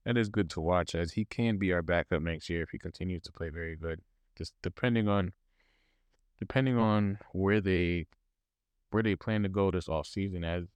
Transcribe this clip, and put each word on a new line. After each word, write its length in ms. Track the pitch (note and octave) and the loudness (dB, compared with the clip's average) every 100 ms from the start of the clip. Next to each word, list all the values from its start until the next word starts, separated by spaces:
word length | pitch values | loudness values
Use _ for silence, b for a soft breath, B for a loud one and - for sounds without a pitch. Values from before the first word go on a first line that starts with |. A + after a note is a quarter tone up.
| - | -2
that 120 | A#2+ | 0
is 120 | G#2+ | 2
good 220 | G#2+ E2+ | 0 -2
to 100 | - | 0
watch, 320 | D#2+ F2+ E2 | 2 2 2
as 200 | E2 E2+ | -2 -2
he 120 | A2 G#2+ | -2 -4
can 320 | - A#2 G#2 | 0 0 2
be 160 | G2 | 2
our 80 | F2 | 2
backup 400 | E2 F2 D#2+ E2 | 2 2 2 0
next 260 | E2 D#2+ - | -2 -4 -4
year 140 | E2+ | -4
if 80 | D#2+ | -4
he 80 | - | -8
continues 460 | F2+ - F#2 F2 | -10 -6 -4 -6
to 80 | - | -8
play 180 | - E2+ | -10 -8
very 260 | D#2 E2 D#2+ | -6 -8 -8
good. 260 | E2 E2 - _ _ - | -6 -8 -10 _ _ -12
Just 160 | E2+ - | -12 -8
depending 460 | F2+ - B2+ A#2 G#2 | -8 -2 0 2 4
on, 260 | G2+ F#2 - _ _ _ _ _ _ _ _ _ - | 2 0 -4 _ _ _ _ _ _ _ _ _ -12
depending 400 | F#2+ C3+ C3 B2 | -4 0 2 4
on 400 | A2 G#2+ G2+ G2+ - | 4 4 2 -2 -6
where 280 | F#2 F#2+ G#2 | 0 2 4
they, 460 | G2 F#2 F2 F2 D#2+ _ _ _ _ _ _ _ _ | 4 2 2 0 -4 _ _ _ _ _ _ _ _
where 100 | G#2 | 0
they 140 | A2 F#2+ | 2 0
plan 260 | - G#2+ | 0 0
to 80 | G2+ | 0
go 220 | F#2+ G2 | 2 2
this 160 | F2+ - | 2 -2
offseason, 580 | D#2+ D2+ - G2 F2+ E2 | -4 -4 -4 -4 -2 -4
as 200 | F2 F2 | -4 -6